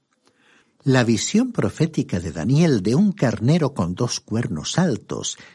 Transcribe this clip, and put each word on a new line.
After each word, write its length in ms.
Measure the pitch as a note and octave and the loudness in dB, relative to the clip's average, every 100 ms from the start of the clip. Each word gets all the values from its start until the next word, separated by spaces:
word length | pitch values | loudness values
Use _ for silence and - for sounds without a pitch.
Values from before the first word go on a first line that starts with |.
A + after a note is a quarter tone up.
| _ _ _ _ _ _ _ _ | _ _ _ _ _ _ _ _
La 200 | - C3 | 2 4
visión 480 | A#2 A2 - G#3 B3+ | 4 2 2 0 0
profética 680 | - A2 - E3 - - F#2 | -2 -4 -2 -2 -2 -4 -4
de 100 | E2 | -6
Daniel 500 | D#2 E2 C#3 E3+ A#2+ | -4 0 2 4 2
de 140 | F#2 C3 | 2 2
un 160 | G#3 | 2
carnero 640 | - B2+ G#2+ A#2 E3+ C#3+ | 2 -2 0 2 2 0
con 220 | - F2 F2+ | -2 -4 -2
dos 260 | A#2+ - | -4 -6
cuernos 560 | - G#2+ A#2+ D#2 - - | -6 -4 -4 -6 -4 0
altos, 600 | F3+ G#2+ - A1 - - - | 0 0 -6 -8 -8 -10 -16